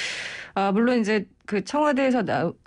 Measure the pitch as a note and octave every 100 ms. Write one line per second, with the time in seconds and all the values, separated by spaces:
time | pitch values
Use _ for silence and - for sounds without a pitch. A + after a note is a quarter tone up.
0 | - - - - - - G3 G3 A#3 B3
1 | G#3 G#3+ G#3 _ - G#3 F#3+ D4 D4+ C4+
2 | C4+ B3+ F#3 B2+ E3+ -